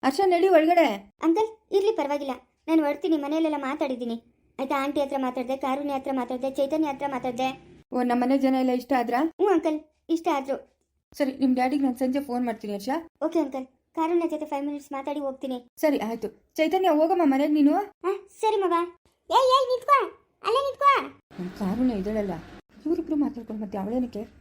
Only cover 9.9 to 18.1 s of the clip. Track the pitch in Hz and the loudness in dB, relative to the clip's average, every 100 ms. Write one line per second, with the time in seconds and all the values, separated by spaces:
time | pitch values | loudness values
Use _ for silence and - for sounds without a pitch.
9.9 | _ _ 330 349 285 269 262 - _ _ | _ _ -2 0 -2 -2 -8 -8 _ _
10.9 | _ _ - 277 - 262 254 254 285 269 | _ _ -4 -4 0 0 2 2 2 0
11.9 | 247 262 269 277 247 247 226 208 202 202 | 0 -2 -2 -4 -4 -4 -4 -6 -6 -4
12.9 | 302 330 _ 311 330 285 269 262 _ _ | -4 -6 _ -2 0 -2 -4 -12 _ _
13.9 | - 330 349 330 302 302 277 285 285 285 | -4 0 2 0 -4 -4 -4 -6 -8 -10
14.9 | 269 277 294 277 269 269 254 247 - 311 | -10 -6 -4 -4 -6 -8 -8 -10 -2 0
15.9 | 277 208 226 202 - _ - 311 370 370 | 0 -2 -6 -8 -12 _ -2 0 2 4
16.9 | 302 320 359 311 269 294 302 285 339 403 | 4 4 4 4 4 2 4 4 4 -2
17.9 | _ 349 | _ -4